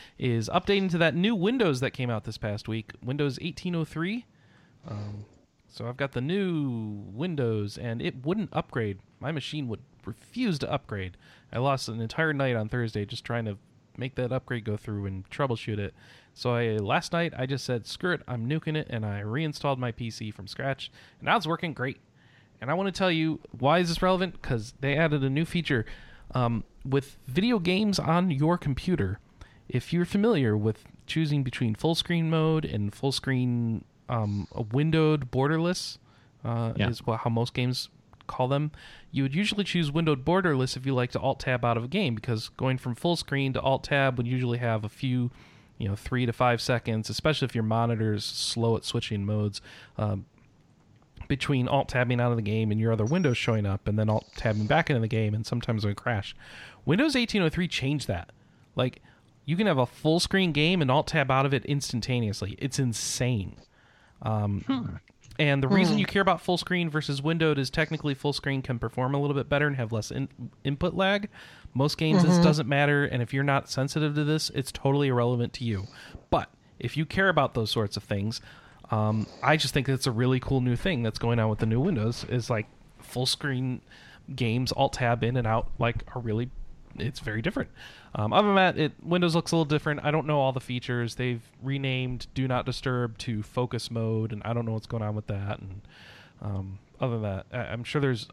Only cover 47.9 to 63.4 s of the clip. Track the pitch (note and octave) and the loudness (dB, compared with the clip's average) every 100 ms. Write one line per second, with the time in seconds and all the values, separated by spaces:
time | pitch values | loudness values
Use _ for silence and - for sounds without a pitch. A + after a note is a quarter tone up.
47.9 | A2+ A2 G#2 - - - A#2 A#2 A2+ - | 2 0 0 -4 -6 -4 0 2 0 0
48.9 | A#2+ - G#2 G2 G#2+ G#2 - - - - | -4 -2 -2 0 0 0 -4 -14 -20 -14
49.9 | - G#2+ G2+ - _ - _ _ _ _ | -4 -2 -2 -6 _ -20 _ _ _ _
50.9 | - _ - - C3+ - C3+ B2 C#3 - | -20 _ -20 -4 -2 2 2 4 2 2
51.9 | B2+ A#2+ B2 A#2+ A#2 G#2 A2 G#2+ G#2+ A2+ | 0 2 2 2 2 0 2 2 2 2
52.9 | A2 G#2+ F3 D#3 A#2 - A2 G2+ G2 - | 2 2 4 2 2 2 2 2 -2 0
53.9 | G#2 G#2+ G#2+ - - A2+ G#2+ G#2+ D3+ E3 | 2 2 2 -2 -4 -2 0 2 2 4
54.9 | C3 A2 A2 G#2+ G#2+ A2 B2 - A2+ G#2 | 0 0 0 0 0 -2 -4 -2 -2 -2
55.9 | G2 - A2 - - - - - - - | -2 -2 -2 -4 -12 -18 -18 -20 -8 0
56.9 | F#3 D#4 C4 A#3 G#3+ E3 E3+ F3+ - C3+ | 2 4 2 2 2 2 2 -2 -2 -2
57.9 | C#3+ - F2+ - - _ _ _ - B2+ | -2 -2 -6 -6 -18 _ _ _ -2 -2
58.9 | - - - _ _ - E3+ G#3+ C#3 B2 | -2 -18 -20 _ _ -4 2 4 4 2
59.9 | - D3+ E3 - G3 F3+ D3 D#3+ F#3 C3+ | 0 2 2 4 2 4 4 4 4 4
60.9 | C3+ - E3 C3 C3 C#3 C3+ - C#3+ - | 4 2 2 4 4 4 2 0 -2 -2
61.9 | A#2+ G2+ B2 A2 G2 G2+ - C3+ - B2+ | -4 0 0 0 -2 -6 -6 -4 0 0
62.9 | A2 - - B2+ A#2+ | 0 -4 -2 0 0